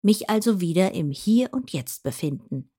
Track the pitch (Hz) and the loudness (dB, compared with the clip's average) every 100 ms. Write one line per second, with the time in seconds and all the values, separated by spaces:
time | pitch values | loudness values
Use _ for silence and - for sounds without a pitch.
0 | 202 214 - 220 226 196 170 170 185 - | 2 2 2 0 2 0 2 2 2 0
1 | 147 139 208 233 254 262 254 143 127 - | -4 -2 2 2 2 -4 -6 -6 -6 -8
2 | 139 - 151 139 - 139 - | -8 -4 -4 -6 -8 -10 -10